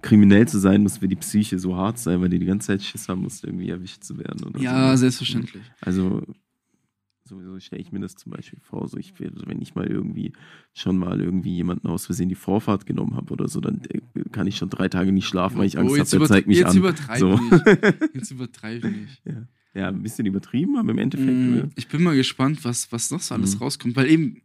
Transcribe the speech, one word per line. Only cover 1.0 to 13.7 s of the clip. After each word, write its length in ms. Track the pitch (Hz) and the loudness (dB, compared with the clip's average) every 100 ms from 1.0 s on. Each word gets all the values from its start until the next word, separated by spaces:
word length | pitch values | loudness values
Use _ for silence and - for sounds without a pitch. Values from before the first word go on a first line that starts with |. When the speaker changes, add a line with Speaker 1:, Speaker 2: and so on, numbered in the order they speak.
| 95 | -4
Speaker 1:
die 80 | 90 | -4
Psyche 440 | - 104 107 92 | -2 0 0 -2
so 160 | 92 90 | -4 -2
hart 240 | 95 113 | -4 -4
sein, 200 | - 90 | -2 0
weil 80 | 90 | 0
du 100 | 87 | 0
die 60 | 87 | 0
ganze 200 | 101 - | -2 -2
Zeit 140 | 98 | -4
Schiss 260 | - 95 - | -4 -12 -8
haben 140 | 92 | -6
musst, 220 | 95 - | -6 -10
irgendwie 260 | - 92 92 | -10 -8 -8
erwischt 340 | 87 90 - | -10 -12 -18
zu 140 | - - | -16 -12
werden 260 | - - | -12 -12
oder 160 | - - | -10 -6
Speaker 2:
Ja, 320 | 127 127 131 131 | -2 2 4 6
Speaker 1:
so. 40 | |
Speaker 2:
selbstverständlich. 600 | 127 123 127 113 - 95 113 _ | 4 2 -4 -6 -6 -14 -20 _
Speaker 1:
Also, 440 | - 92 92 107 - - _ _ _ _ _ _ _ _ | -4 0 0 -2 -6 -16 _ _ _ _ _ _ _ _
sowieso 360 | _ 95 90 95 | _ -20 -16 -18
stell 200 | - 101 | -16 -16
ich 120 | - | -12
mir 80 | 98 | -10
das 160 | 98 - | -10 -12
zum 160 | - | -16
Beispiel 280 | - - - | -16 -16 -20
vor, 260 | _ - - | _ -10 -8
so 80 | - | -10
ich 200 | - _ | -14 _
will, 120 | - - - | -14 -12 -10
wenn 160 | - | -10
ich 140 | - - | -8 -6
mal 100 | 98 | -4
irgendwie, 460 | 101 - - - - - - _ | -4 -4 -6 -10 -10 -20 -20 _
schon 240 | - 95 92 | -8 -2 0
mal 240 | 87 98 | 0 -2
irgendwie 340 | 90 92 87 87 | -2 -2 -4 -4
jemanden 320 | 87 87 85 | -4 -4 -4
aus 200 | 85 - | -6 -6
Versehen 200 | 87 92 | -4 -2
die 60 | 92 | -4
Vorfahrt 500 | - 101 110 98 - | -2 0 0 -2 -2
genommen 280 | - - - | -4 -4 -6
hab 140 | - | -8
oder 160 | - - | -6 -4
so, 140 | - | -4
dann, 200 | - | -6